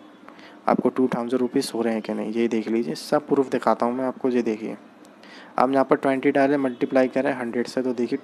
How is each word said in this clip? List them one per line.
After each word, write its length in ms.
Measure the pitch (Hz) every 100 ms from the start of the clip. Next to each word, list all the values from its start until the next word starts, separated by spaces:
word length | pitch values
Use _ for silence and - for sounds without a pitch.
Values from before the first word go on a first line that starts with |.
| - - - - - - -
आपको 200 | 120 123
टू 200 | 123 127
थाउजेंड 320 | 123 117 123
रुपीज 320 | 123 139 131
हो 80 | 113
रहे 100 | 113
हैं 100 | 113
कि 120 | 104
नहीं, 180 | 107 107
ये 160 | 113 117
देख 200 | 113 107
लीजिए, 260 | 110 117
सब 320 | 151 - 147 147
proof 240 | 139 131
दिखाता 360 | 127 - 110 120
हूँ 80 |
मैं 100 | 127
आपको। 240 | 131 123 131
ये 140 | 123
देखिए, 340 | 113 107 110 107 - - - - - - - -
अब 140 | 127
यहाँ 120 | 135
पर 120 | 131 143
ट्वेंटी 340 | 143 135 143
डाले, 260 | 139 139 143
multiply 520 | 135 120 127 131 127
करें 240 | 131 139
हंड्रेड 340 | 139 117 120 117
से, 160 | -
तो 100 | 127
देखिए 260 | 120 120 135